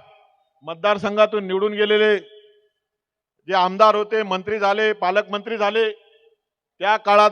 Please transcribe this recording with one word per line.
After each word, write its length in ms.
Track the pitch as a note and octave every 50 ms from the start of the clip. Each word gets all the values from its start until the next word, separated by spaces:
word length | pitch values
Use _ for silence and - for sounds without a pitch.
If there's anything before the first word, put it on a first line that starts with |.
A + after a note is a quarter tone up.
| - _ _ _ _ _ _ _ _ _ _ _ _
मतदारसंघातून 800 | D#3 E3+ E3 E3 G#3 G#3 G3+ F3+ G#3 G3+ G#3+ G#3+ G#3+ G#3+ G#3 G3
निवडून 260 | F#3 F#3 F#3+ G3+ G#3+
गेलेले 440 | G#3 G#3 G#3+ G#3 G#3+ G#3+ G#3+ G#3+ G#3
जे 1400 | F#3+ - - - - - _ _ _ _ _ _ _ _ _ _ _ _ _ _ _ _ _ _ _ _ D3+ F#3+
आमदार 400 | F#3+ F3+ F#3 F#3 G3 G#3+ G#3+ G#3
होते, 280 | G#3 G#3+ G#3 A3 A3 G#3+
मंत्री 340 | G3 F#3 F#3 F#3 G#3 G#3+ A3
झाले, 340 | G3+ G3 G3+ G#3 A3 G#3+ G#3+
पालकमंत्री 640 | G#3 F#3 F3+ F#3+ G#3 G#3+ F#3 G3+ G#3 G3+ A#3 A3+
झाले, 340 | A3 G#3 G3+ G#3 A3+ A3+ A3
त्या 1040 | G#3 - _ _ _ _ _ _ _ _ _ _ _ _ _ _ _ - F3+ G3 G#3+ G#3+
काळात 320 | G#3+ G#3+ G3+ G#3 G#3 G#3